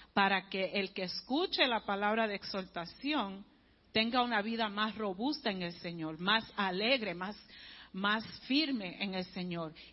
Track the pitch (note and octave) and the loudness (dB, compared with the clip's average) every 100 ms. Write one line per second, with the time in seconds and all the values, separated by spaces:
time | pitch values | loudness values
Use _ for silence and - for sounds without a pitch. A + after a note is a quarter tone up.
0 | - - G3 F#3+ F#3 G3 F#3 G#3 F#3+ - | -4 4 6 4 0 -2 0 0 -2 -2
1 | F#3 - - C#4 F#4 - C#4+ A3 - G3 | -6 -6 -2 0 0 4 4 4 0 0
2 | G#3 A3+ A3 G3+ - G3+ F#3 - E3+ - | 2 2 2 0 -4 -6 -6 -6 -8 -6
3 | C4+ D4+ G3 F#3+ G#3 _ _ _ _ A3 | -2 0 -2 -6 -14 _ _ _ _ 2
4 | A3+ B3 A#3+ A3 G3+ A3+ A3 G3+ G#3+ G#3 | 2 4 4 2 2 0 0 0 -2 0
5 | G#3+ F#3 B3 D4+ A3+ F#3+ F3 F3 F3+ E3+ | -2 0 -2 0 -2 -2 -4 -6 -8 -6
6 | D#3+ D#3 F#3 A3 A3 - G3 F3+ A3 C4 | -6 -2 2 2 2 -2 0 2 2 2
7 | G#3+ F3 F#3 G#3 - - - - - F#3 | 0 -4 -6 -10 -16 -20 -18 -18 -12 -2
8 | G3+ G#3+ A3 - - C4+ D#4 B3+ F#3 - | 2 2 -2 -10 0 2 2 0 -4 -6
9 | G3+ F#3+ F#3 - F3+ E3+ D#3+ D#3 - | -4 -2 -4 -4 -4 -4 -4 -8 -16